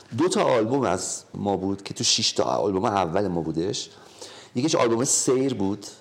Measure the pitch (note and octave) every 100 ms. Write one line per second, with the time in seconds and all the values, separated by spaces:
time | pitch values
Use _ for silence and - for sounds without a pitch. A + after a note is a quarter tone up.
0 | - A2+ F3+ G3+ D3+ B2+ G#2+ C#3 A2 F2+
1 | - - - F#2+ G2 F#2+ F#2+ G2 - -
2 | A#2+ - A2 - - B2 G#2 F#2+ A2+ G2+
3 | F2 F2+ G2+ F2 D#2 D#2 F#2 B2 - -
4 | - - - - - B2 D3 - A#2+ A2+
5 | C3+ - - B2+ C3+ G#2+ G2 G#2 - -